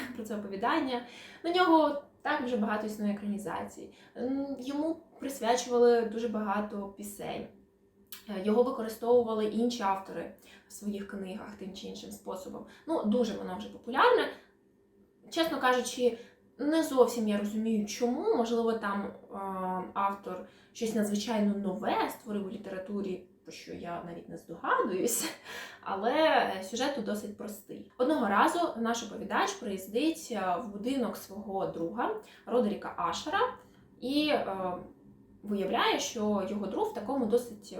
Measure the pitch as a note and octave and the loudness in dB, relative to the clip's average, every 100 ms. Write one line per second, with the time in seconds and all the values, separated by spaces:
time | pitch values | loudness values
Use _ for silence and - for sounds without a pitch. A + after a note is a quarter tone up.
0 | - - G#3+ G#3 G3+ F#3+ A#3 D#4+ C4+ B3 | -6 -8 -6 -6 -6 -2 0 2 2 -2
1 | B3 - - - E4 F4+ F4+ D#4+ D4+ C#4+ | -4 -14 -18 -6 2 4 8 8 6 2
2 | - _ C#4 D4+ B3 A#3+ G#3 G#3+ G#3+ G#3+ | -6 _ -2 -2 0 0 0 0 -2 -2
3 | G#3 G3+ G#3 F#3+ - F3+ G3+ - - - | -2 -2 -4 -4 -4 -6 -8 -12 -16 -18
4 | - - B3 C4+ C#4 C4 B3+ C#4+ D#4+ E4 | -18 -6 -2 -2 -2 -6 -4 -2 -2 -4
5 | - - C4+ C#4 A3 A#3+ B3+ A#3+ A#3+ A#3 | -8 -10 -8 -2 2 2 2 6 8 8
6 | G#3+ A3 A#3 G#3+ G#3 G3+ G#3 G3+ G3 - | 4 0 -2 -2 0 0 -2 -6 -8 -10
7 | G#3 - - - - - _ _ _ _ | -12 -10 -8 -8 -10 -16 _ _ _ _
8 | _ - - G3 G#3 A3 B3+ B3+ A3 - | _ -16 -10 -2 2 4 4 0 -6 -2
9 | A#3 B3 A3 G#3+ G#3+ G#3 A#3+ A#3 G3+ G3 | 4 4 4 2 0 2 2 2 0 0
10 | G3 E3+ E3+ - - - - - G#3 G3+ | -4 -10 -10 -12 -20 -20 -20 -10 -6 -6
11 | G3+ G3+ F#3+ G#3 - G#3 F#3 - G3 G3 | -6 -8 -8 -10 -12 -12 -12 -10 -12 -12
12 | - - - F#3 - - - - - D#4+ | -14 -14 -10 -10 -10 -12 -14 -12 -4 0
13 | G#3+ A#3+ A3 - F#3+ F#3 G#3 - - C4 | 4 4 2 -2 -4 -6 -8 -12 -2 6
14 | A#4 A4+ C#4 - - _ _ _ _ _ | 8 8 4 -4 -18 _ _ _ _ _
15 | _ _ - - D#4+ C#4 B3+ B3 A#3 - | _ _ -6 0 0 2 4 4 2 2
16 | B3 A3+ - - _ - C#4+ D#4+ D#4 C4 | 2 2 -6 -20 _ -4 2 4 4 6
17 | A#3 - G#3+ G#3 G#3 A3 A3 A3 G3+ - | 6 4 0 0 -2 -2 0 0 0 0
18 | A#3+ C4+ G#4+ D#4 A3+ A#3 A3+ A3 G#3 G3+ | 0 2 2 2 2 0 0 0 -2 -2
19 | G3+ - - G3+ G3 F#3+ F#3 F#3 - G3+ | -4 -8 -14 -10 -6 -4 -2 -4 -4 -2
20 | G3 G3 F#3 F#3 - - - - A3+ A3+ | -2 -2 -8 -10 -12 -20 -20 -4 -2 0
21 | G#3 G3+ A#3+ G#3+ G#3 G3+ F#3+ - - G4 | 2 0 0 2 2 2 -2 -2 -2 0
22 | - - A#3 G#3 F#3+ - G3 F#3+ - G3+ | -2 -4 -6 -6 -6 -8 -8 -8 -6 -4
23 | F#3+ F#3 - _ - E3 - - E3+ - | -4 -6 -10 _ -18 -16 -12 -10 -8 -8
24 | E3+ E3+ - E3+ - E3+ D4 C5 B3 F#3 | -8 -12 -12 -14 -12 -6 2 2 2 2
25 | A#3 - D#4+ - - - - - - G3 | 0 0 -2 -6 -12 -12 -12 -12 -6 0
26 | A3 D4 D#4 C4+ - - - A3+ C#4 C#4 | 2 6 6 6 4 -2 -4 -2 -2 -2
27 | G3+ G#3 G#3+ - G#3 - - - - - | -2 -4 -6 -10 -12 -12 -14 -14 -10 0
28 | C4 D4+ G#3 G3+ D4+ E4+ E4 A3+ A3+ A#3 | 2 2 4 4 4 4 0 0 0 -2
29 | G#3 - F#3+ A3+ G4 - A3 F#3+ F#3+ A3 | -4 -8 -2 0 0 -2 -6 -6 -2 0
30 | D#4 D#4+ - G#3+ F#3 E3+ G#3 G3+ A3+ C4+ | 2 0 -4 -2 0 0 -2 -6 -2 0
31 | A3 - - G3 G3+ F#3+ E3 E3 E3 G#3+ | 0 -2 -10 -10 -6 -2 -2 -2 -4 -2
32 | D4+ A4 - - - A#3 G#3 - - - | -2 -4 -10 -16 0 2 2 0 -6 -4
33 | F3+ - D#4 G4 B4 - - - - - | -2 -2 -2 2 0 -2 -14 -20 -20 -8
34 | B3 C#4+ D4+ B3 G3+ F#3+ F#3 F3+ - - | -2 2 4 2 0 -2 -4 -4 -8 -18
35 | - - - - G#3 G3+ F3+ A#3 A4 F4 | -20 -20 -20 -12 -4 -2 0 2 2 2
36 | - A3+ G#3 G#3 G#3+ G3+ G3 B3 G#4 - | -2 -2 0 2 0 -4 -4 -2 -2 -2
37 | G#3 C#4 A3 A#3 - G#3+ - F#3 | -4 0 2 2 0 -8 -12 -10